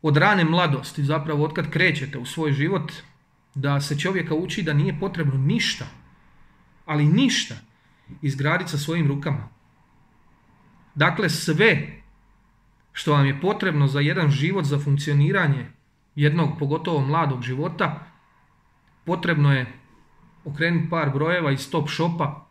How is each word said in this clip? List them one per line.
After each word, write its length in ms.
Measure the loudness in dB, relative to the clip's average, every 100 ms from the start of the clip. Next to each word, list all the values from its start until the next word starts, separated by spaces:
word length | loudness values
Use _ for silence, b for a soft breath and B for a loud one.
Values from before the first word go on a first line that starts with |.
od 160 | 4 4
rane 280 | 4 4 4
mladosti, 580 | 4 2 0 -4 -4
zapravo 420 | -2 -2 -2 -2 -2
otkad 240 | -2 -4
krećete 480 | 0 2 0 -6 -8
u 80 | -10
svoj 260 | -4 -2
život, 400 | 0 0 0 -4 -12 -20 _ _ _ _ -6
da 260 | -2 -2
se 180 | -2 -2
čovjeka 360 | -2 -2 -2 -2
uči 280 | -2 -4
da 100 | 0
nije 260 | 0 0 -2
potrebno 380 | -6 -2 -2 0
ništa, 480 | 0 0 0 -4 -10 -16 -20 -20 _ _ -20 _ _ _ -4
ali 200 | 2 4
ništa, 500 | 4 4 2 -4 -12 -18 B B B B -6
izgradit 480 | -6 -2 0 0 -2
sa 80 | -4
svojim 300 | -2 0 0
rukama. 420 | 0 -4 -6 -6 _ _ _ _ _ _ _ _ _ _ _ _ _ _ 0
Dakle, 340 | 0 2 -2
sve 720 | -2 -2 4 4 4 -2 -12 -20 _ _ _ _ _ _ _ _
što 220 | -8 0
vam 120 | 2 2
je 160 | 0
potrebno 460 | -2 0 0 2 2
za 120 | 2
jedan 320 | 0 2 2
život, 340 | 2 0 0 0
za 140 | -2
funkcioniranje 920 | 0 0 2 2 4 4 2 0 -4 -16 _ _ _ 0
jednog, 340 | 2 4 0 0
pogotovo 420 | -2 -2 -2 -2
mladog 400 | 0 0 0 -2
života, 680 | -6 -4 -6 -2 -4 -4 -14 _ _ _ _ _ _ _ _ _ -4
potrebno 480 | -2 0 4 4
je 120 | 4 0 -10 _ _ _ _ _ _ -14
okrenut 440 | -4 0 0 0
par 200 | 0 0
brojeva 420 | 0 0 0 0
iz 200 | -2 -2
Top 180 | -2 -2
Shopa 580 | -2 -2 0 -4 -6 -18